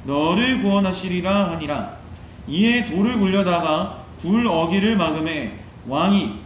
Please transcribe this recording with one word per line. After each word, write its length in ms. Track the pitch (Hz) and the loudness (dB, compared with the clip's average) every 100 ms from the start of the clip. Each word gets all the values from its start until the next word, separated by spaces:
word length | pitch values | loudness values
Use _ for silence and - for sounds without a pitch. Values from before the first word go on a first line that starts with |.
너를 580 | - 143 156 196 254 254 | -2 0 2 2 2 2
구원하시리라." 880 | 196 196 190 180 185 175 175 202 190 | 2 2 2 -2 -4 -2 0 2 2
하니라. 400 | 165 147 139 101 - - - - - - | -2 -4 -4 -6 -12 -18 -18 -18 -16 -6
이에 380 | 147 220 240 - | 2 4 4 0
돌을 340 | 170 214 240 | 0 0 2
굴려다가 840 | 190 196 185 175 160 156 185 - - - | 2 2 2 2 2 0 -2 -8 -16 -10
굴 240 | 165 220 233 | 0 2 2
어귀를 500 | 165 165 196 208 220 | 2 2 2 2 2
막음에 640 | 165 156 156 156 113 92 - - 113 | 2 0 -2 -4 -6 -10 -16 -16 -6
왕이 440 | 135 180 202 131 - | 0 4 4 2 -6